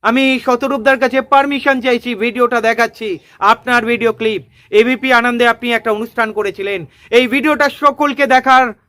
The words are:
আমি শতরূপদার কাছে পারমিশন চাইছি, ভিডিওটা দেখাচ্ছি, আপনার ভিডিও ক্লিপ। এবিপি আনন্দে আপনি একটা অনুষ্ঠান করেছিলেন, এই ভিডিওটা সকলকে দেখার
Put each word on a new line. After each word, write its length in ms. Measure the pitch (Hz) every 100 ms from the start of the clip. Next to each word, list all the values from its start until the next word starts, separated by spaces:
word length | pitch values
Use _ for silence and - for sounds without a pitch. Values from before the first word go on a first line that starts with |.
আমি 200 | 202 247 269 262 262
শতরূপদার 520 | 247 269 269 220 269
কাছে 160 | 254 262 -
পারমিশন 420 | 277 285 277 277 262 247
চাইছি, 240 | 247 240 220
ভিডিওটা 360 | 233 226 240 240 220
দেখাচ্ছি, 400 | 226 226 - 220 170 _ _ 196
আপনার 300 | 220 - 240 226
ভিডিও 200 | 233 226 220
ক্লিপ। 220 | 220 202 - _ _
এবিপি 380 | 208 233 254 262 247
আনন্দে 260 | 240 240 240
আপনি 140 | 226 247 233
একটা 120 | 226 214
অনুষ্ঠান 320 | 233 - 220 208
করেছিলেন, 420 | 202 185 196 196 156 _ - 233
এই 80 | 254
ভিডিওটা 340 | 269 285 294 262 -
সকলকে 420 | 285 277 294 269 277 254
দেখার 300 | 262 254 247 208